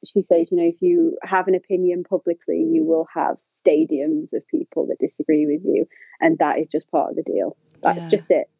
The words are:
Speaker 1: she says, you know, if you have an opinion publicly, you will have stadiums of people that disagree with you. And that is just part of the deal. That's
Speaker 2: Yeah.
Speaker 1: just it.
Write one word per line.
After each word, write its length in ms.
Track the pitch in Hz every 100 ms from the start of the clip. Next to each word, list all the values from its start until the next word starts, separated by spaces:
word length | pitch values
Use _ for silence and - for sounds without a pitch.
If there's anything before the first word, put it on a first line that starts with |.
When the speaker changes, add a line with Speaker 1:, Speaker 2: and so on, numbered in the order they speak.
Speaker 1:
she 200 | - 208
says, 240 | 185 170 165
you 80 | 175
know, 60 |
if 180 | 170 170
you 360 | 180 175 165 -
have 260 | 190 190 185
an 60 |
opinion 520 | 185 _ 185 180 175 175
publicly, 580 | 185 - 170 - 170 160
you 120 | 165 156
will 200 | 160 160
have 240 | 165 - - _ _
stadiums 720 | - 151 - 147 147 320 -
of 140 | 117 -
people 400 | - - - 139
that 100 | -
disagree 460 | - _ 151 156 151
with 160 | 151
you. 220 | 190 - - _ - -
And 200 | 165 160
that 180 | 151 135
is 120 | 156
just 200 | 151 -
part 220 | 160 -
of 60 | -
the 60 |
deal. 320 | 160 - 90 - _ _
That's 160 | - 175
Speaker 2:
Yeah. 100 | 170
Speaker 1:
just 220 | 202 -
it. 180 | 160 - _